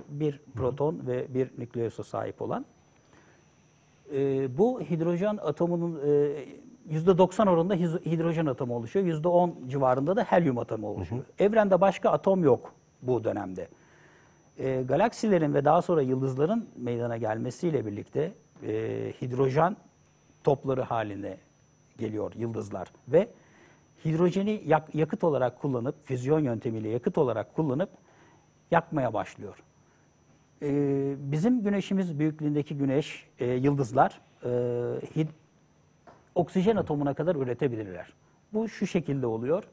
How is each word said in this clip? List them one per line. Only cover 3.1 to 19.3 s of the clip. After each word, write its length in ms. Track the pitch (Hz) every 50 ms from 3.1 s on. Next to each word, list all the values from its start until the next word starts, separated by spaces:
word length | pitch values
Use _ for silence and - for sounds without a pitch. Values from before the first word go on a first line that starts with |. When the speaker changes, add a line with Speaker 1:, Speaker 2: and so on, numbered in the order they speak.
| _ - _ _ _ _ _ _ _ _ _ _ _ _ _ _ _ _ _ - 147
Speaker 1:
E, 440 | 139 139 139 135 135 135 131 123 143
bu 240 | 208 247 254 240
hidrojen 560 | 160 147 175 156 165 170 175 170 196 214 208 202
atomunun, 640 | - 147 147 - 175 175 175 170 170 170 165 147 139
e, 300 | 147 147 143 147 147 143 151 131 - - - - - - - - -
yüzde 280 | 156 160 160 185 190 170
doksan 300 | 185 180 - - 220 196
oranında 280 | 175 165 165 185 208
hiz-, 300 | 160 175 170 160 180 -
hidrojen 400 | 160 165 160 160 170 160 165 165
atomu 300 | 143 127 - 143 120 120
oluşuyor. 300 | 120 113 110 - 196 196
Yüzde 220 | 175 160 151 151 180
on 400 | 175 175 180 175 165 - - 127
civarında 480 | 131 143 135 127 127 135 139 160 196
da 80 | 233 196
helyum 340 | - 180 175 170 147 123 120
atomu 300 | 117 - 117 110 107 104
oluşuyor. 340 | 101 98 92 85 110 127
Speaker 2:
Hı 220 | - - - - 175
hı. 40 | 208
Speaker 1:
Evrende 340 | 220 226 208 196 185 170
başka 280 | 190 196 185 - - 220
atom 340 | 160 151 - 196 190 190 165
yok 300 | 139 117 110 - - - _ _ _ _ _
bu 220 | - 123 127 113 107
dönemde. 440 | 110 101 104 98 92 92 90 87 - - _ _ _ _ _ - - - _ _ _ _ _ _ _ _ -
E, 240 | 127 131 131 127
galaksilerin 720 | 127 127 135 160 208 240 - - - 214 196 170 160 147 143
ve 120 | 143 139
daha 160 | 147 156 175
sonra 200 | 165 - 175 156
yıldızların 680 | 135 127 131 131 135 135 127 131 147 170 220 233 214 - - -
meydana 400 | 123 120 120 117 120 120 117 113
gelmesiyle 680 | 113 107 110 110 120 127 120 - - 170 156 123 107
birlikte, 480 | 107 101 101 - - - 135 151 180 220 - _ _ _ - -
e, 500 | 113 110 110 110 113 113 113 113 113 - -
hidrojen 560 | 135 127